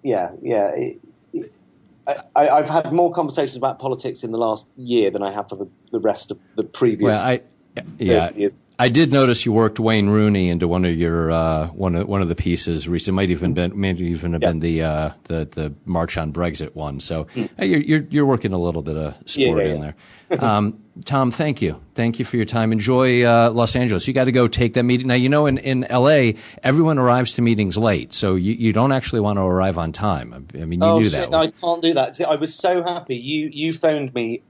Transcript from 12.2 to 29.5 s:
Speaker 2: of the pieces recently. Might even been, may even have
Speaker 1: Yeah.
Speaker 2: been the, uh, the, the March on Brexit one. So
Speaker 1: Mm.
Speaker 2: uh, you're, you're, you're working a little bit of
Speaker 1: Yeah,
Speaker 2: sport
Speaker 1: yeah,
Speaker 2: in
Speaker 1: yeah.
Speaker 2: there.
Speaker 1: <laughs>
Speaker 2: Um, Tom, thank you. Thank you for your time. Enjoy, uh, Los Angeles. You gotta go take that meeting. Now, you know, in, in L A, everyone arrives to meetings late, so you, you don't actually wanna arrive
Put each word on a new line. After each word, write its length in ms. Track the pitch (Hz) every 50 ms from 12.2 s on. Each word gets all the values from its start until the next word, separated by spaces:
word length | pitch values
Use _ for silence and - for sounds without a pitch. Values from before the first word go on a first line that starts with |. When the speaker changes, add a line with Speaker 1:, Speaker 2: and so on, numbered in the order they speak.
Speaker 2:
of 60 | 92
the 80 | 82 85
pieces 540 | - - 90 87 80 - - 82 80 73 85
recently. 260 | 87 85 - 101 92
Might 160 | 95 98 90
even 220 | 87 78 90 85 -
been, 260 | 87 87 87 92 101
may 120 | 98 95 92
even 400 | 85 90 85 87 78 82 85 85
have 80 | 82
Speaker 1:
Yeah. 80 | - 90
Speaker 2:
been 100 | 82 80
the, 220 | 78 85 82 80
uh, 280 | 80 80 76 76 78 76 - _ _ -
the, 180 | 85 80 78 76
the 240 | - - 78 76 71 - _
March 320 | - 90 82 82 85 -
on 160 | 92 80 78 71
Brexit 420 | 82 87 85 76 - 78 73 -
one. 240 | 76 78 73 69 69
So 240 | - - 85 78 78 - -
Speaker 1:
Mm. 140 | - - - -
Speaker 2:
uh, 60 | - 190
you're, 160 | 190 180 147
you're, 240 | 147 - 156 156 139 -
you're 160 | - 147 143
working 260 | 135 131 117 - 107
a 60 | 95
little 240 | 90 85 87 82 80
bit 160 | 73 80 76
of 160 | 78 78 73 -
Speaker 1:
Yeah, 60 | - -
Speaker 2:
sport 360 | - - 139 135 123 117 104 98
Speaker 1:
yeah, 80 | 92
Speaker 2:
in 40 | 87
Speaker 1:
yeah. 160 | 73 76 76 76 _ _ - - - _ _
Speaker 2:
there. 100 | 190 -
Speaker 1:
<laughs> 20 |
Speaker 2:
Um, 380 | - 113 104 104 104 104 110 - - _ _ - -
Tom, 260 | - 139 135 131 123
thank 300 | 113 - 160 151 131 -
you. 180 | 107 85 76 - - - _
Thank 260 | - 117 117 117 -
you 60 | 127
for 100 | - -
your 100 | 120 110
time. 280 | 104 - 117 110 110 113
Enjoy, 500 | 110 101 113 127 127 131 127 123 120 123
uh, 260 | 120 117 117 117 120
Los 260 | 110 120 117 113 -
Angeles. 300 | 127 123 120 104 90 - -
You 40 | 127
gotta 200 | 135 127 127 120
go 160 | 127 123 113
take 240 | - - 123 117 113
that 100 | 127 120
meeting. 240 | 123 123 123 131
Now, 60 | 131 123
you 140 | 127 123 131
know, 160 | 143 151 151
in, 120 | 147 131
in 280 | 135 - 135 135 127 127
L 240 | - - 127 123 143
A, 260 | 156 147 127 117 107 - - - - -
everyone 380 | - 123 135 156 165 160 156 139
arrives 360 | 127 123 120 127 127 113 -
to 60 | -
meetings 360 | 120 117 113 104 104 95 85
late, 360 | 104 113 113 98 78 - - -
so 220 | - - 98 92
you, 180 | 95 90 101 110
you 180 | 113 117 110 98
don't 180 | 107 120 139
actually 300 | 135 131 - - - 113
wanna 240 | 104 104 104 98 95
arrive 320 | 92